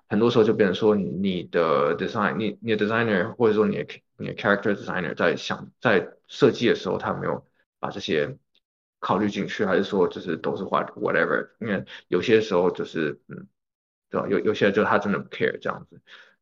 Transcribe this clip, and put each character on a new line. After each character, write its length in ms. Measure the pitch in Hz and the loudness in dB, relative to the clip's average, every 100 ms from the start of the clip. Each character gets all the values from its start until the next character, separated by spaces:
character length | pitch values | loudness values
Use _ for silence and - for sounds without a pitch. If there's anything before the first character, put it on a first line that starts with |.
| - | -4
很 120 | 104 | 2
多 100 | 117 | 4
时 80 | 120 | 6
候 60 | |
就 100 | 110 | 4
变 140 | 110 98 | 4 2
成 80 | |
说 200 | 95 107 | 4 2
你 480 | 104 87 87 98 90 | 2 0 -2 -2 -2
的 520 | - 90 80 71 73 82 | -2 0 2 2 2 0
design-， 400 | 92 117 95 69 | -2 -2 -2 0
你， 200 | 107 - | -4 -4
你 140 | 113 | -2
的 100 | 104 | 0
designer 480 | 104 113 117 98 113 | 0 0 2 0 -2
或 120 | - 113 | 2 2
者 60 | |
说 120 | 104 | 4
你 100 | 101 98 | 2 -2
的， 240 | 73 - _ - | -6 -14 _ -12
你 100 | 101 | -10
的 80 | |
character 380 | 92 101 101 110 | -2 0 2 0
designer 420 | 98 - 92 82 | -2 -4 -6 -6
在 200 | - 90 | 0 0
想， 340 | 67 - - - _ | 0 -4 -8 -10 _
在 260 | 123 98 - - _ | 2 2 0 -10 _
设 220 | - 131 | 2 4
计 180 | - 117 | 4 2
的 60 | |
时 120 | 85 92 | 0 -2
候， 100 | 95 | -4
他 160 | 107 | -4
没 120 | 78 | -4
有 200 | 87 69 - _ _ _ | -4 -6 -10 _ _ _
把 100 | 71 | -10
这 100 | 98 | -6
些 380 | - 80 73 69 _ _ _ _ _ _ | -2 0 -2 -6 _ _ _ _ _ _
考 180 | - 95 | -2 0
虑 120 | 107 | 0
进 160 | 104 | -2
去， 200 | 90 - | -4 -2
还 100 | 101 | 0
是 80 | 92 | 0
说 240 | 98 98 85 | 2 2 0
就 140 | - | -2
是 160 | 92 80 | -6 -6
都 180 | - | -6
是 80 | 73 | -6
what-，whatever。 840 | 95 71 - - 90 80 85 62 - _ | -2 -2 -4 -4 -2 0 0 -2 -4 _
因 80 | 113 | -4
为 160 | 95 - - - | -4 -6 -16 -2
有 140 | 92 | -2
些 180 | 90 110 | 4 2
时 140 | 110 | 4
候 180 | 90 90 | 2 2
就 140 | 85 | -2
是， 340 | 82 - 76 69 - | -6 -4 -4 -6 -14
嗯， 200 | 71 - _ _ _ _ _ _ | -16 -18 _ _ _ _ _ _
对 120 | - | -4
吧？ 60 | - | -2
有， 100 | 98 | 0
有 140 | - | 0
些 180 | 101 104 | 2 2
就 100 | 107 | 4
他 120 | 101 107 | 2 2
真 140 | 104 | 0
的 80 | 78 | -4
不 100 | - | -6
care 280 | - - - | -4 -4 -2
这 100 | - | -8
样 160 | - - | -8 -14
子， 100 | - _ - - _ | -20 _ -20 -20 _